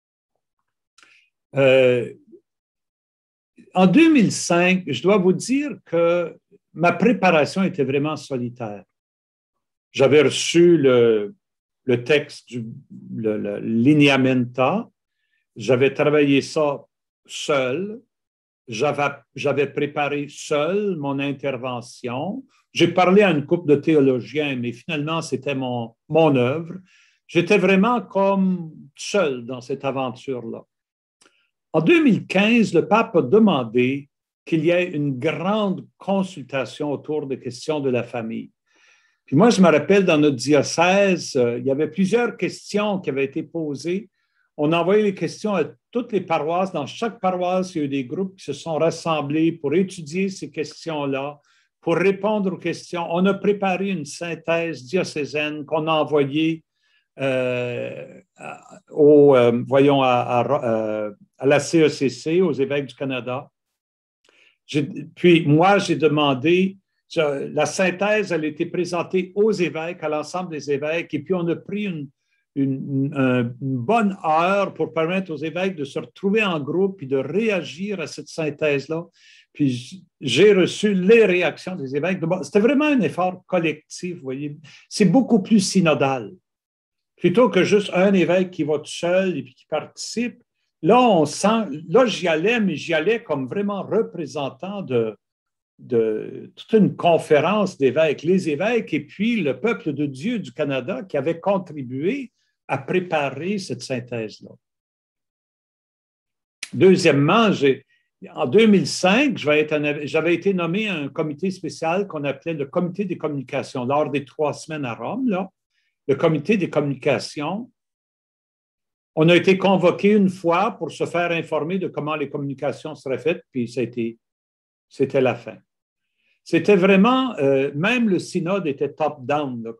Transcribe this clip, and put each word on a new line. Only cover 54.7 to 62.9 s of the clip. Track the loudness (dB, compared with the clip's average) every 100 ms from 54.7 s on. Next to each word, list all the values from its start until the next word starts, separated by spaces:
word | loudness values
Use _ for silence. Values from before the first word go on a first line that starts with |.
| -8
diocésaine | -4 -4 -2 -4 -6 -4 -6 -6
qu'on | -4 -4 0
a |
envoyée, | 0 2 0 0 0 0 -2 _ _ _ _ _ -6
euh, | -2 -2 -2 -2 -4 -6 -8 -10 -16 -20 _ _
à, | -18 -18 -20 -20 _
au, | 4 8 10 8
euh, | 8 6 2 2
voyons, | 4 4 4
à, | 4
à, | 2 2 0 0 0
euh, | 0 -2 -2 -4 -6 -10 _ _
à | 2
la | 2
C | 2 2
E | 2
C | 2 -4
C, | -4 -2 0
aux | 2
évêques | 0 -2 -2
du | -6